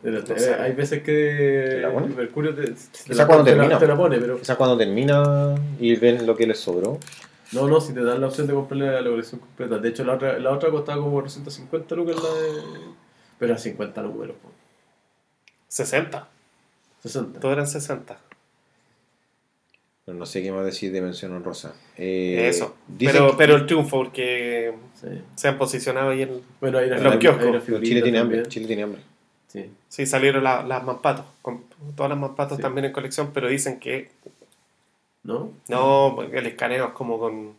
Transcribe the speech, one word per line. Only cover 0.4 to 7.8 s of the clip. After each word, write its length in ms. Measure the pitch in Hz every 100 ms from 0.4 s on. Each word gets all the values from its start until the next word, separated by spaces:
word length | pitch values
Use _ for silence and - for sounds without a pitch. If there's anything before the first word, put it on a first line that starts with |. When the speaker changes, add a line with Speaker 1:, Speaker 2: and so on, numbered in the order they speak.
| 123
Speaker 1:
hay 180 | 113 127
veces 300 | 135 143 151
que 640 | 151 151 147 147 139 139 131 131
Speaker 3:
¿Te 40 |
la 100 | 123
pone? 140 | 127 -
Speaker 1:
el 80 |
Mercurio 400 | 127 117 151 151
te, 80 | 147
te 120 | 143 - - - -
Speaker 3:
Quizá 80 | -
Speaker 1:
la 40 | 151
Speaker 3:
cuando 180 | 156
Speaker 1:
pone, 60 | 139
te 40 | 143
la, 60 |
Speaker 3:
termina. 160 | 143 160
Speaker 1:
te 60 | 156
la 80 | 120
pone, 220 | 175 123
pero 200 | 120 123
Speaker 3:
Quizá 160 | - 127
cuando 200 | 131 120
termina 800 | 104 101 139 143 143 143 143 143 147 123
y 160 | 120 117
ven 300 | 120 120 113
lo 100 | 110
que 100 | 113
les 140 | 107
sobró. 400 | - 87 98 147 - - - _ -
Speaker 1:
No, 140 | 120 139
no, 120 | 160